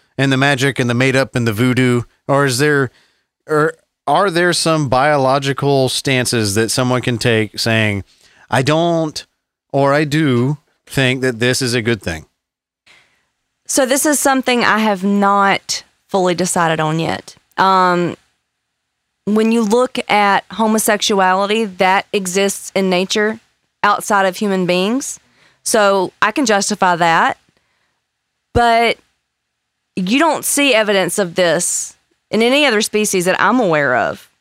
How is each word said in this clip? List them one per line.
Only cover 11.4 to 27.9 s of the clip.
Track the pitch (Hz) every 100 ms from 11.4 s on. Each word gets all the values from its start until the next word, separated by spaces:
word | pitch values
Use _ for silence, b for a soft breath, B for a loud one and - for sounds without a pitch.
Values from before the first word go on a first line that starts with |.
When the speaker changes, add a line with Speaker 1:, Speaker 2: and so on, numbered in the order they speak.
| 123 127
Speaker 1:
is | 127 123
a |
good | 110 113
thing"? | - 80 - _ _ _ _ _ _ b b b b b _ _ -
Speaker 2:
So | - 254
this | 269 311
is | 285
something | 285 262 254 240
I | - 208
have | 220 196
not | 196 202 196 202 196 180 - - - _ _
fully | 202 180
decided | 170 185 185 165 160
on | 156 160
yet. | 160 - - - _ -
Um, | 190 190 185 175 175 - _ _ _ _ _ _ _ _ _ _ -
when | 214 226
you | 233
look | 214 240 254 - -
at | 208 202 196 -
homosexuality, | 190 220 214 220 208 - 196 185 185 202 214 220
that | 180 185 196 -
exists | 208 185 185 196 - - 202
in | 190
nature | 180 190 214 214 226 _ _ _ _
outside | 208 208 - 208 196
of | 180
human | 208 190 175
beings. | 180 190 254 - - b b b b
So | - 220 202 196 180 -
I | -
can | 311 247
justify | 214 196 208 185 170
that. | 170 165 247 - _ _ _ _ _